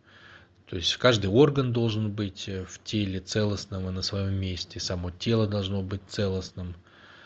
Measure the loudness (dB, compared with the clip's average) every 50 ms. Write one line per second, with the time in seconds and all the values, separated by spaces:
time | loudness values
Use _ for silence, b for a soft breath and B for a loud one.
0 | B B B B B B B B B B _ _ _ -8 -6 -4 -2 -2 0 4
1 | 6 6 6 4 4 4 6 8 8 8 6 2 0 2 2 2 2 2 0 0
2 | -2 -2 -2 -2 -4 -4 -6 -8 -8 -8 -6 -6 -8 -10 -14 -16 -8 -4 -2 -2
3 | 0 0 -2 -4 -4 -2 0 0 2 2 0 -2 -6 -6 -6 -6 -4 -4 -4 -4
4 | -4 -2 -2 -2 0 0 0 0 -2 -2 -4 -6 -8 -10 -8 -8 -6 -4 -4 -4
5 | -4 -6 -8 -4 0 2 2 4 2 2 0 -2 -2 -2 -2 -2 -2 -4 -6 -6
6 | -8 -6 -4 -2 0 0 0 -2 -4 -8 -10 -10 -10 -10 -10 -12 B B B B
7 | B B B B B